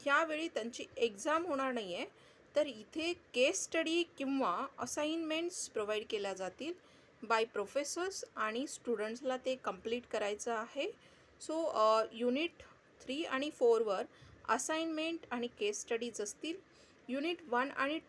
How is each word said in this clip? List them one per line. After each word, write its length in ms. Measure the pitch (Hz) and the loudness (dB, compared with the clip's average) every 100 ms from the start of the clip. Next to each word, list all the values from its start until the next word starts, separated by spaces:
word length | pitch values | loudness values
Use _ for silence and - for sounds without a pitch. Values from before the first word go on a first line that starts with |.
ह्यावेळी 460 | 285 285 320 302 330 | 2 4 4 -2 -4
त्यांची 380 | - 226 240 - - | -4 -6 -8 -12 -2
एक्झाम 480 | 233 202 320 320 349 | 0 0 0 0 2
होणार 260 | 277 269 | 0 0
नाही 240 | 240 196 180 | -2 -4 -6
आहे, 100 | 330 - - - - 285 | -8 -12 -20 -20 -2 0
तर 100 | 294 | 0
इथे 480 | 214 214 311 330 | -2 -10 -4 -2
केस 500 | 349 - 247 269 381 | -4 -2 4 4 4
स्टडी 400 | - 330 320 330 339 - | 0 0 2 0 -2 -4
किंवा 500 | 269 269 214 180 269 - | -2 0 2 0 -4 -6
असाइनमेंट्स 920 | 247 - 302 330 320 311 349 - - | -6 -2 -2 -2 -2 -2 -2 -6 -6
प्रोव्हाइड 360 | - 208 214 208 | 4 6 6 2
केल्या 240 | 214 202 | 0 0
जातील 600 | 190 185 - 277 359 - - - - 214 | -2 -4 -4 -6 -6 -12 -20 -20 -12 2
by 200 | 226 226 214 | 4 4 0
professors 720 | 196 277 294 - 370 381 - - | -2 0 -2 -2 -2 -4 -8 -4
आणि 320 | 214 226 294 | -2 -2 -4
स्टुडंट्सला 680 | - - 220 214 240 269 254 | -6 -2 0 -2 -4 -4 -2
ते 180 | 262 254 | -2 -2
कम्प्लीट 500 | 214 190 226 240 - | -2 -4 -4 -4 -2
करायचं 480 | 220 208 208 - | -2 -2 -2 -2
आहे. 380 | 226 233 277 349 - - - - - - | -2 -2 -4 -4 -6 -16 -20 -20 -12 -4
So, 160 | 311 330 | -2 0
अ, 400 | - 220 220 226 | 4 6 6 2
युनिट 400 | 220 247 262 339 - - - - - | 0 0 2 0 -4 -20 -20 -20 -14
थ्री 220 | - 277 | -8 -6
आणि 260 | 339 262 294 | -4 -2 -4
फोरवर 560 | - 240 226 220 190 262 - - - - | 2 6 6 4 0 -2 -10 -20 -10 0
असाइनमेंट 720 | 240 - 320 330 311 320 330 - | 0 2 -2 0 -2 -4 -4 -6
आणि 160 | 240 240 | -4 -4
केस 340 | - 208 214 | -2 -2 -2
स्टडीज 400 | - 226 240 226 | -2 -4 -2 -6
असतील. 360 | 202 - 311 370 - - - - - | -6 -6 -8 -8 -12 -20 -20 -18 -6
युनिट 280 | 262 320 339 302 | -4 -2 -4 -2
वन 220 | 240 269 | 0 0
आणि 280 | - 269 320 | 0 -2 -2